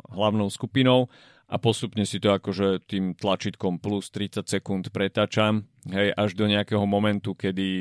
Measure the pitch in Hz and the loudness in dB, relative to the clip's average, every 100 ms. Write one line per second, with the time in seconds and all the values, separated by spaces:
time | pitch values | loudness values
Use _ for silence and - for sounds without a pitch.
0 | - 90 107 107 101 - 123 135 127 127 | -10 0 0 2 -2 -4 -4 2 4 4
1 | 123 - - _ - 101 117 107 107 110 | 2 -6 -20 _ -8 -2 0 0 -2 -2
2 | 101 101 104 98 - 92 98 95 - 98 | -2 0 2 2 0 0 2 0 -2 -4
3 | 92 87 104 92 104 - 95 87 101 101 | -4 -2 -2 0 -2 -4 -4 -4 -2 -4
4 | - - 101 - 95 98 - 95 90 - | -4 -8 -6 -6 -4 -4 -2 -6 -4 -4
5 | 98 - 104 - 107 107 104 _ - 95 | -2 0 0 2 2 2 -4 _ -8 0
6 | 101 - 104 92 104 104 101 107 101 101 | 0 2 -2 0 0 0 0 0 2 2
7 | 107 101 101 92 98 95 95 95 | 2 -2 -4 -6 -4 -2 -2 -2